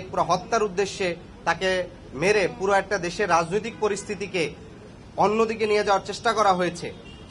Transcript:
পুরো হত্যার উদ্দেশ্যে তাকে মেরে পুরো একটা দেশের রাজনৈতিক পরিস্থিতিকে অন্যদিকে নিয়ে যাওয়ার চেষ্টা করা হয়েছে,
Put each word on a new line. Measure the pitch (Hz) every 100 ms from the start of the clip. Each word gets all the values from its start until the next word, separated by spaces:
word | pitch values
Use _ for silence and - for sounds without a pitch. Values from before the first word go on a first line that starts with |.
| -
পুরো | 185
হত্যার | 160 175 - 226
উদ্দেশ্যে | 214 180 196 - 185 170 - - 170
তাকে | 170 190 185 175 - -
মেরে | 127 185 208 165 147
পুরো | 190
একটা | 196 190 202
দেশের | 170 175 196
রাজনৈতিক | 165 165 208 226 -
পরিস্থিতিকে | 208 190 - 185 190 180 147 - - - - - - -
অন্যদিকে | 190 220 220 226 214
নিয়ে | 208
যাওয়ার | 202 196 202
চেষ্টা | 196 226
করা | 214 202
হয়েছে, | 180 175 170 123 - - - -